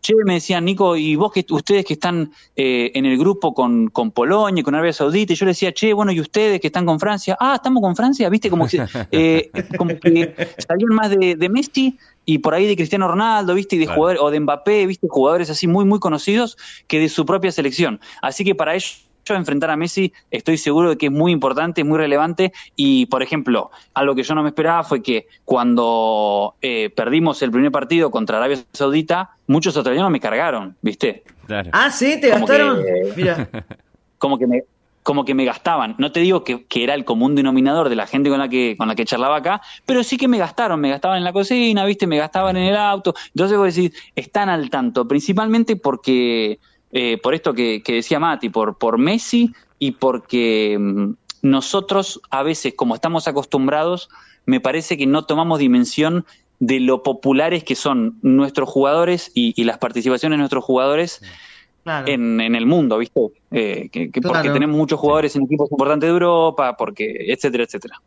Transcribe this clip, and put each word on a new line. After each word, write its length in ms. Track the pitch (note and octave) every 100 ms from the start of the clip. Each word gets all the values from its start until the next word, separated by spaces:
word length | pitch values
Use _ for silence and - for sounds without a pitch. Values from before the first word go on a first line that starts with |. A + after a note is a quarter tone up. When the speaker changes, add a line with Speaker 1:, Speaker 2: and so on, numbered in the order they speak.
Speaker 1:
"Che", 140 | - A3
me 100 | G#3
decían, 300 | F3 - F3+
"Nico, 320 | E3+ F#3+ F#3+ E3
¿y 200 | D#3 D3+
vos 160 | G#3
que, 120 | G3 F3+
ustedes 340 | D3+ - G3+
que 100 | F#3+
están, 380 | D3 F3 E3+ D3+ - - -
eh, 360 | C3+ B2 A#2+
en 120 | C3+ C3+
el 120 | C3
grupo 360 | D#3 F#3+ E3
con, 340 | B2+ B2+ A#2+ A2+
con 220 | - A#2
Polonia, 500 | A2+ B2 G3+ G#3 F#3
con 120 | C#3+
Arabia 180 | D3 E3
Saudita?". 400 | D#3 C#3+ F3 G#3+
Y 40 | E3
yo 80 | F#3+
le 40 |
decía, 220 | F3 F#3+
"Che, 200 | - A3
bueno, 200 | G#3 G#3
¿y 80 | F3
ustedes 400 | D3 - G#3+ G3
que 80 | D#3
están 180 | F3+ E3+
con 140 | D#3
Francia?". 360 | G3+ G3+ - F#3+
"Ah, 140 | C4 C4+
estamos 240 | C4 B3+
con 140 | G3 F3
Francia", 320 | A#3+ C4+ G#3
¿viste? 220 | G#3+ G#3+
Como 180 | E3+ D#3
si, 100 | F3
Speaker 2:
<laughs> 320 | A#2 C3 A2
Speaker 1:
eh, 380 | D#3 E3 D#3+ - - F3+ F3+
como 220 | F3 E3
que 360 | F3 E3 E3 - E3+ -
sabían 320 | - F3 A3+
más 160 | A3 G#3+
de, 240 | G3 F#3 E3
de 120 | F3+
Messi 500 | A3+ D4 - C4 C4 _ _
y 140 | - D#3
por 160 | -
ahí 120 | D#3+ G#3
de 100 | G3
Cristiano 320 | D#3+ G3 F#3
Ronaldo, 460 | F3 A3 A3 F#3+
¿viste? 220 | F3+ G3 F3+
Y 20 |
de 60 | D#3
Speaker 2:
Claro. 140 | D#3+
Speaker 1:
jugador-, 180 | D#3+ F3+
o 100 | D3
de 100 | D3+
Mbappé, 460 | D3 C#3+ - G#3 F#3+
¿viste? 200 | F#3 F3+
Jugadores 400 | C#3 C3+ E3+ E3
así 160 | D3+ F3+
muy, 180 | F3
muy 140 | G3 G#3
conocidos 580 | F3+ D3+ - G#3+ A#3 - - - _
que 140 | D#3
de 80 | D#3
su 180 | - D3+
propia 240 | F#3 F#3
selección. 500 | E3+ C#3 C3 E3 G#2+ - -
Así 240 | C3+ -
que 100 | G3
para 200 | F#3 D#3
ellos 340 | F3 F#3+ - _ _
yo 100 | -
enfrentar 360 | G3+ D#3+ C#3+ D#3+
a 60 | D3+
Messi 360 | E3 - F#3 - _
estoy 260 | A#2+ - D#3+
seguro 320 | D3+ D3 F3
de 60 | D#3
que 80 | D3
es 60 |
muy 200 | C#3+ E3+
importante, 520 | E3 C3 C3 E3 E3+
muy 140 | D3 D#3
relevante, 540 | D3+ C#3+ D#3+ F3 F#3+ - - -
y, 300 | C#3 C3+ B2
por 160 | C3
ejemplo, 480 | C3 D#3 B2 A#2 - - _
algo 200 | - C#3
que 80 | C3
yo 120 | B2+
no 80 | D#3
me 60 | D3
esperaba 320 | D3 D#3+ E3+
fue 180 | D#3+ C#3
que 240 | A2+ A2+ - _
cuando, 1080 | - B2+ A#2+ A#2+ A#2 A2+ A2 A2 G#2 G2+ G#2 -
eh, 280 | C3+ A#2 G#2+
perdimos 520 | - A2+ D3+ E3 C#3
el 80 | C3
primer 200 | A#2 C#3+
partido 380 | C#3 B2+ E3+ D#3
contra 280 | A#2+ G#2+ A2
Arabia 200 | B2+ C#3 -
Saudita, 580 | - C#3 D3 D#3 F3 F#3 _ -
muchos 300 | C#3+ E3 D3
australianos 340 | B2+ B2+ F#3+
me 100 | D3+
cargaron, 560 | A2+ G#2 E3 B2 F#2+ -
¿viste? 400 | A2 G2+ C3+ G2+ _ _ -
Speaker 3:
Claro. 240 | G#2+ F2+
Speaker 4:
Ah, 180 | F3+ C4+
¿sí? 300 | - C4 D4+
¿Te 100 | C#4
Speaker 1:
Como 160 | A3 A3+
Speaker 4:
gastaron? 360 | C#4+ C#4+ B3+
Speaker 1:
que 280 | F#3+ F3+ F#2+ G3+
Speaker 4:
Mira. 320 | F#3 E3 - A2+ - -
Speaker 1:
<laughs> 360 | _ _ _ _
como 200 | C#3+ C3+
que 80 | B2
me, 160 | B2 - _ _ _
como 220 | - C#3+
que 100 | B2+
me 100 | C3+
gastaban. 520 | C3 A#2 - D#3+ A2+ A2+
No 140 | C#3+
te 80 | E3+
digo 240 | F3 F#3
que, 200 | - B2 _
que 180 | A#2+
era 100 | A#2+
el 100 | C#3+
común 300 | B2 A2+ B2
denominador 540 | C#3+ C3+ C3 C3+ C#3+ C#3+
de 80 | A#2
la 100 | G2+
gente 240 | C3+ C#3+
con 80 | C#3
la 100 | C3+
que, 280 | B2+ B2 G#2+
con 80 | A2
la 80 |
que 100 | A2
charlaba 320 | A2+ A#2+ B2+ D3+
acá, 240 | C#3+ G#3 - -
pero 200 | - B3+
sí 120 | A#3+ B3+
que 120 | C4+
me 100 | A#3+
gastaron, 420 | E3+ - A3+ E3
me 100 | C#3+
gastaban 280 | C#3 F#3 F#3+
en 60 |
la 80 | F3
cocina, 520 | F#3 G3 B3 A#3 G#3
¿viste? 220 | G3 G3+ G3
Me 120 | D3+
gastaban 380 | D3+ F#3+ F#3+ F#3
en 80 |
el 120 | F#3 G#3
auto. 380 | G#3 G3+ F#3+ - -
Entonces 240 | - F#3+ G#3
vos 160 | F#3+
decís, 180 | E3+ F3+ - -
están 340 | - - G#3 G3+
al 220 | E3+ C3+
tanto, 380 | C#3+ B2 A#2+ A#2+
principalmente 680 | C#3+ C#3+ F#3+ A3 A3+ A3+ G#3+
porque, 840 | C#3+ C3 - B2+ B2 A#2 G#2+ G#2+ _ _ _
eh, 260 | B2+ B2 A2+
por 140 | C3
esto 180 | D#3+ D#3+
que, 300 | A#2+ A#2+ G#2+
que 120 | -
decía 260 | A#2 A#2 D3+
Mati, 280 | E3 D3+ A#2
por, 300 | G2 G#2+ G2+
por 180 | A#2 A#2
Messi 540 | C3+ A3 - A#3+ A#3 - _ _
y 120 | C#3
porque, 840 | B2 C3+ B2 - B2 A#2 A2 G#2+ G#2
mm, 340 | G2+ G2 G2+ A2 _ -
nosotros 800 | C#3 C3+ C3 G3 G3 G3 F#3+ - _
a 140 | F#3+
veces, 300 | F3 D#3+ C3+ -
como 180 | B2
estamos 320 | A#2 E3 E3 D#3+
acostumbrados, 840 | C#3+ C3 C#3+ C3 D3 D#3+ F3+ - - - _ -
me 140 | C3
parece 360 | C3 D3+ D#3 E3
que 100 | C3+
no 160 | D3
tomamos 340 | D3+ D#3 E3+ D#3+
dimensión 680 | C3+ B2 A#2+ - D#3 F3 E3+ - _ _
de 180 | A#2+ C3
lo 240 | B2+ C3
populares 600 | C#3 B2 C3+ C3+ D#3+ F3
que 100 | D#3
son 440 | C3 D3 C3 A2+ A2+
nuestros 460 | C3+ C3 C#3 C#3 C3
jugadores 640 | - C#3 D#3 E3+ F3 -
y, 180 | - A#2+ A2+
y 40 |
las 140 | A#2 A2
participaciones 580 | A#2+ A#2+ A#2 B2+ D#3+ D3+
de 60 |
nuestros 200 | C#3 C#3
jugadores 580 | - B2+ C3+ D3 E3+ - - - - - _ _
Speaker 4:
Claro. 240 | - D3+ C3+
Speaker 1:
en, 340 | C#3 A#2+ A2+
en 140 | A2+
el 100 | A#2
mundo, 320 | A#2 F3 C#3 A2
¿viste? 240 | A#2 - A2 - _
Eh, 380 | - G#2+ G2 -
que, 220 | - -
que 80 | -
porque 220 | B2 D#3+
Speaker 4:
Claro. 100 | D3
Speaker 1:
tenemos 240 | C#3+ D3 D3+
muchos 240 | D3+ D#3
jugadores 340 | D3 D3+ D3+
en 80 | C#3+
equipos 260 | C3 D3 C#3+
importantes 340 | C#3+ C3+ D3+ D#3+
de 60 |
Europa, 640 | E3+ F3 E3+ E3 D#3+ C3 A#2
porque, 360 | A2 G#2 G#2+ - F#2
etcétera, 320 | B2+ C#3+ A#2+
etcétera. 320 | A#2 - A#2+ -